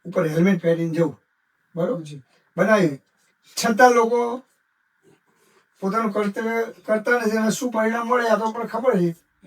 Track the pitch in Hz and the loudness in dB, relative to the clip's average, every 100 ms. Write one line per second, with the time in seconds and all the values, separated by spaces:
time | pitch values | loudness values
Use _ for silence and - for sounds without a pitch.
0 | 180 175 160 156 185 180 165 165 165 156 | -6 -4 -2 2 2 2 0 0 -2 0
1 | 160 113 _ _ _ _ _ 165 185 208 | -2 -4 _ _ _ _ _ -6 -6 -6
2 | 151 147 - _ _ - 202 214 165 139 | -10 -18 -20 _ _ -2 2 4 2 -2
3 | _ _ _ _ _ - - 226 254 247 | _ _ _ _ _ -4 -2 6 6 6
4 | 226 240 240 247 - _ _ _ _ _ | 2 0 -2 -6 -14 _ _ _ _ _
5 | _ _ _ _ _ _ _ _ 190 220 | _ _ _ _ _ _ _ _ -4 -2
6 | 226 202 202 202 226 226 226 - - 220 | -2 -2 -4 -4 -4 -2 -4 -8 -4 -2
7 | 214 240 226 220 220 170 247 220 220 233 | 0 0 0 0 0 -2 -4 -2 -2 -2
8 | 233 247 233 208 226 226 196 - 254 202 | 0 0 2 0 0 -6 -6 -2 0 2
9 | 175 165 _ _ | 0 -4 _ _